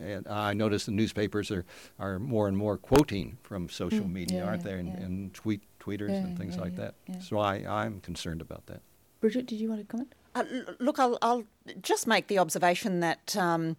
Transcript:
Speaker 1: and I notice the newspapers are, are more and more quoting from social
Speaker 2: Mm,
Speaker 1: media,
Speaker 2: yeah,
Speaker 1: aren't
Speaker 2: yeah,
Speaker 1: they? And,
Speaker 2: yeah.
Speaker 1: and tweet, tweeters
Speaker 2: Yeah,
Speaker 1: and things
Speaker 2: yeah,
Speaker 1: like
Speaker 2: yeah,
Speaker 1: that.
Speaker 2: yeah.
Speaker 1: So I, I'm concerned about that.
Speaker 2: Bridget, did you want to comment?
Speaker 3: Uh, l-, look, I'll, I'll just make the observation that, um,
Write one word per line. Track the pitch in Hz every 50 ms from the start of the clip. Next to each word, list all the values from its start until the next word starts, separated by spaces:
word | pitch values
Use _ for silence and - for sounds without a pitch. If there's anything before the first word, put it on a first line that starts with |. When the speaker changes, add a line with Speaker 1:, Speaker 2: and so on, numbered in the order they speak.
Speaker 1:
and | 80 98 101 95 -
I | - 104 104 104 101 101
notice | 104 107 104 104 104 -
the | 117
newspapers | 98 107 110 95 - 104 107 98 - 104 95 -
are, | 104 90 87 - - - - - - -
are | 98 98 95 92
more | 120 143 113 107 104 98
and | 98
more | 101 104 107 98
quoting | - - - 135 139 147 - 101 95 65 57 - -
from | - - 107 90 87 78
social | - - 95 87 220 214 202
Speaker 2:
Mm, | 90
Speaker 1:
media, | 90 92 87 90 92 180
Speaker 2:
yeah, | 95
Speaker 1:
aren't | 101 - 175 170
Speaker 2:
yeah, | 101
Speaker 1:
they? | 95 92
And, | 87 92
Speaker 2:
yeah. | 92 - 95
Speaker 1:
and | 92 92 98 98 95 -
tweet, | - - 110 107 101 - _ _ _
tweeters | - 98 104 101 208 202
Speaker 2:
Yeah, | 196
Speaker 1:
and | 196 190 180 175 175
things | - 170 175
Speaker 2:
yeah, | 180
Speaker 1:
like | - -
Speaker 2:
yeah, | 180 139 107
Speaker 1:
that. | - - _ -
Speaker 2:
yeah. | - 185 180
Speaker 1:
So | - - 110 104
I, | 104 101 98 101 95
I'm | 95 101 107 104 113 101 92
concerned | - 90 82 - - 87 80 80
about | 78 - - - -
that. | - - - - _ _ _ _ _ _ -
Speaker 2:
Bridget, | 226 214 220 254 254
did | - 226 214
you | 220 220
want | 220 208
to | 208
comment? | - 226 233 269 - - _ _ _ -
Speaker 3:
Uh, | 254 - -
l-, | 254 254 - - - -
look, | 254 294 - 294
I'll, | 262 240 240 -
I'll | - 233 247 240 214 - _ _ - - - 190
just | - - 427 - -
make | 233 220 185 -
the | - 202 185
observation | 175 165 - 175 180 175 180 - - 202 180 175
that, | 170 160 - - - - -
um, | 208 180 170 170 165 165 160 160